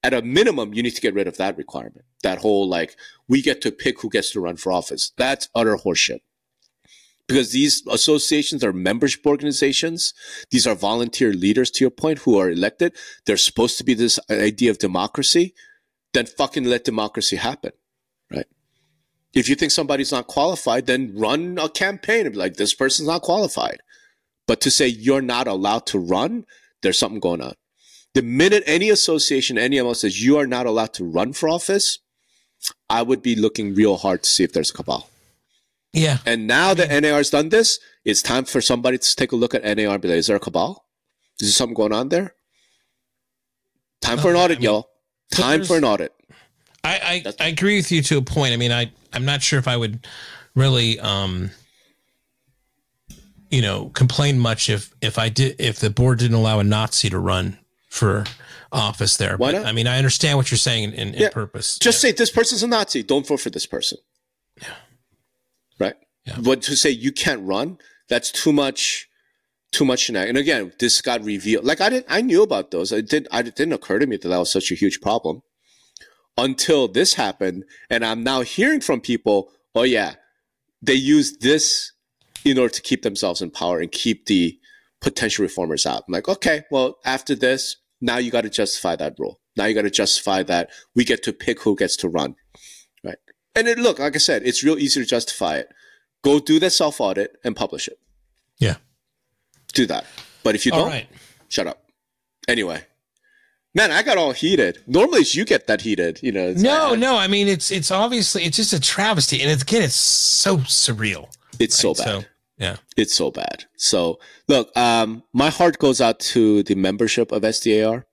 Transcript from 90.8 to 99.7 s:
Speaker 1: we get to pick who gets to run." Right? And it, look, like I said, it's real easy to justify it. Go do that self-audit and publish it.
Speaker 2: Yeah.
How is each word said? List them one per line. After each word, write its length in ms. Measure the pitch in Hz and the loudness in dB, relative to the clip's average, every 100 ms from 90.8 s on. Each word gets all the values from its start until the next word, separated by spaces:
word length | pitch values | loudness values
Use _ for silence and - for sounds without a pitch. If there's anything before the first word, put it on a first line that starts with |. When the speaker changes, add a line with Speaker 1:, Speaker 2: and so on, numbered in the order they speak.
| _ - | _ -2
Speaker 1:
we 80 | 120 | 0
get 180 | 123 | -2
to 100 | - | -4
pick 280 | - - 113 | -6 -4 -2
who 140 | - 98 | 0 0
gets 200 | 92 - | -2 -2
to 120 | 90 | -4
run." 260 | 82 71 - _ - - - _ _ | -2 -4 -8 _ -20 -20 -20 _ _
Right? 140 | - - _ _ _ 226 | -16 -16 _ _ _ -2
And 120 | 233 | 0
it, 100 | 233 | 2
look, 200 | 240 160 | 0 0
like 160 | 143 147 | -2 0
I 40 | |
said, 240 | - 127 123 | 0 2 0
it's 180 | 123 | 0
real 140 | 139 156 | 0 0
easy 220 | 139 139 | 0 -2
to 60 | 117 | 0
justify 520 | 120 - - 90 73 | -2 -2 -4 -4 -4
it. 120 | - _ _ _ _ _ | -8 _ _ _ _ _
Go 160 | 139 147 | 2 2
do 200 | 147 156 | 4 2
that 120 | 180 | 4
self-audit 680 | - 156 - 104 95 101 _ | 2 0 0 -2 -2 -4 _
and 120 | 123 107 | -8 -6
publish 320 | 98 71 - | -6 -6 -12
it. 120 | - _ _ _ _ _ _ | -14 _ _ _ _ _ _
Speaker 2:
Yeah. 180 | 117 - _ _ _ _ _ _ _ _ _ | -2 -2 _ _ _ _ _ _ _ _ _